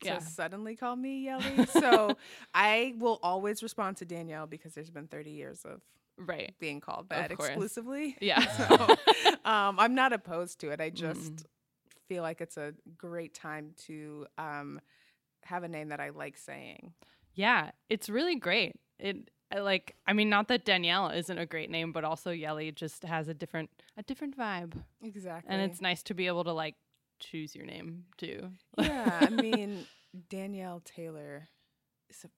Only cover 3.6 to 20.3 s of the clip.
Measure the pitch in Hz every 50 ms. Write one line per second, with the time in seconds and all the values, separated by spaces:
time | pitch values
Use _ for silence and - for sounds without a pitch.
3.6 | 220 220 - - 202 190 196 - 185 170 170 170 165 165 156 156 156 156 156 156
4.6 | - 160 - 147 156 165 170 147 151 156 147 147 151 151 151 147 139 135 139 -
5.6 | - - - - - _ _ _ _ _ _ - 185 180 170 151 - - 190 _
6.6 | 170 151 143 147 - - - - - 190 156 151 156 160 175 - 147 127 139 -
7.6 | 196 220 - 240 226 247 269 285 302 285 254 - 202 202 - - 247 - - -
8.6 | 233 - 453 - 233 381 453 - - 453 - - - 427 330 - - 214 220 208
9.6 | 202 202 196 185 214 233 254 262 262 262 240 202 - 180 170 170 180 180 - -
10.6 | - 147 147 147 160 160 - 165 170 160 - - 165 156 156 160 156 - _ _
11.6 | _ _ _ _ _ _ - _ _ - 185 175 165 160 170 - 170 165 - 160
12.6 | 147 151 151 151 _ - 165 - - 170 170 170 165 - - - - 156 156 151
13.6 | 151 151 175 - - - 156 151 151 151 151 147 143 - _ - 160 151 147 143
14.6 | 143 143 143 151 - _ _ _ _ _ _ _ _ _ _ _ - - 180 180
15.6 | 175 170 165 151 151 151 147 147 143 147 151 151 143 143 135 - - - 139 139
16.6 | 127 117 80 - - 170 - _ _ _ _ _ _ _ _ 190 196 226 247 190
17.6 | 156 - - _ _ - 220 208 - - 208 247 330 359 339 240 - 175 190 233
18.6 | 190 - - - _ _ _ - - 196 196 - - - _ _ _ _ 202 202
19.6 | 202 196 190 185 - - - _ _ 185 202 208 214 214